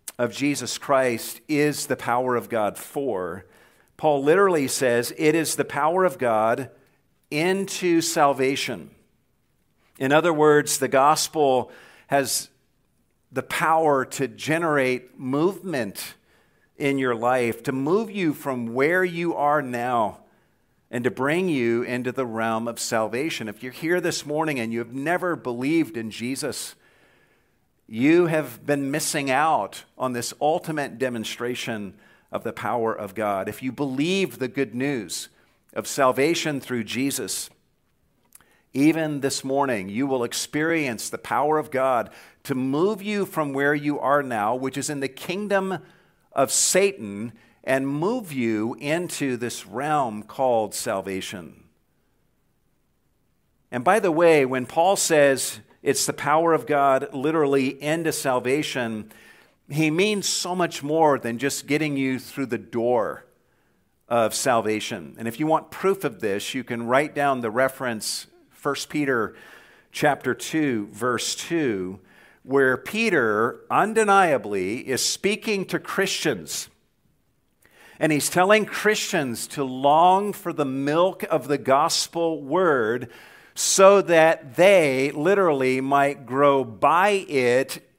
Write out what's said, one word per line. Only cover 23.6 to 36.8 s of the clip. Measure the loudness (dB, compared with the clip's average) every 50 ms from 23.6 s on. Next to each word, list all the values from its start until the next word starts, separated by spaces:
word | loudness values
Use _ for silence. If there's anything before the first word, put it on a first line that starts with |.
| -12
you're | -14
here | -10 -6 -2 0 0 0
this | 0 -2 -4 -4 -6
morning | -4 -2 -2 -2 -2 -2 -4
and | -4 -4
you | -4
have | -6 -6 -6 -8
never | -6 -2 -2 -2 -2 -2 -4 -4
believed | -4 -6 -6 -6 -4 -2 0 2 2 0 0 -4
in | -8 -8 -8
Jesus, | -8 -8 -6 -6 -6 -6 -6 -6 -6 -8 -10 -12 -14 _ _ _ _ _ _ _ _ _ _ _ _ _ _ _ _ _ _ _ _ _ _
you | -10 -4 2 4 4 6 6 4
have | 4 2 -2 -2 -4 -10 -8 -4
been | -2 -2 0 -2 -2
missing | -4 -4 -4 -4 -4 -2 -2 0
out | 2 2 2 2 2 0 -2 -4 -10 -14 -20 _ _
on | -6 -4 -4 -4
this | -4 -6 -8 -6 -2
ultimate | 0 0 0 0 -2 -6 -6 -4 -6 -6 -6 -4
demonstration | -4 -4 -4 -4 -8 -8 -8 -6 -6 -6 -6 -6 -6 -8 -8 -8 -8 -10 -14 -18 _ _ _ _ _ _
of | -10 -8 -6
the | -8 -8
power | -6 -4 -2 -2 0 0 -2 -2
of | -4 -6 -8 -6
God. | -4 -2 -2 -2 -2 -4 -6
If | -8 -8 -8
you | -8
believe | -6 -4 -4 -4 -2 -2 -2 0 0 0 -2 -2 -4
the | -6 -8
good | -4 -2 -4 -4 -4 -4
news | -4 -4 -4 -4 -4 -6 -8 -10 -10 -12 -14 _ _ _ _ _ _ _ _ -10
of | -8 -8
salvation | -4 0 2 4 4 4 4 2 2 0 0 -2 -4 -4 -6
through | -6 -4 -4 -4